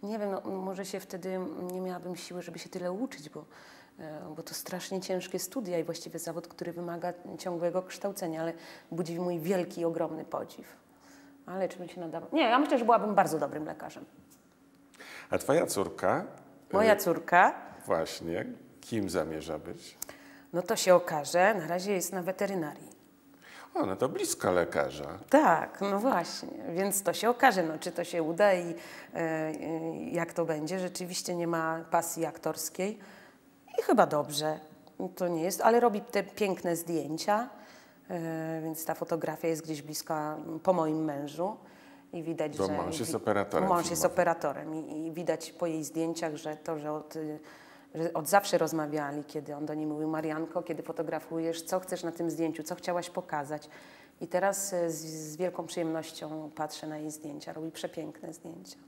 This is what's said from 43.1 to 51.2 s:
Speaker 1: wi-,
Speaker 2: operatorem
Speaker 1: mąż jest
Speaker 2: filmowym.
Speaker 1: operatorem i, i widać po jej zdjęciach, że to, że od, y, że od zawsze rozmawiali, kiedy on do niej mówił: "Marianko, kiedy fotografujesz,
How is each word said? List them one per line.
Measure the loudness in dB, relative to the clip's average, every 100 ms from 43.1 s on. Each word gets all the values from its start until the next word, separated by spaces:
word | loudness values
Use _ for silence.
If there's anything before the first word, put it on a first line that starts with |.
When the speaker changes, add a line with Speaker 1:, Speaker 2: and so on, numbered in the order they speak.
Speaker 1:
wi-, | 0
Speaker 2:
operatorem | 2 2 4 2 4
Speaker 1:
mąż | 4
jest | 2 2
Speaker 2:
filmowym. | 2
Speaker 1:
operatorem | 4 4 4 0 -2 -6 -6
i, | -6 -6 -6
i |
widać | -4 -2 -2 -2
po | -4 -2
jej | -2
zdjęciach, | -4 -2 -2 0 -4 -4
że | -6 -8
to, | -6 -4
że | -4
od, | -6 -6 -8
y, | -6 -8 -12 -20 -20 -20 -12 -4
że | -2
od | 0 6
zawsze | 6 6 4
rozmawiali, | 4 2 0 0 -2 -4
kiedy | -6 -8 -6 -6
on | -4
do |
niej | -2 -2
mówił: | -2 0
"Marianko, | 0 -2 -2 -2 -4
kiedy | -4 -6
fotografujesz, | -6 -4 -2 -4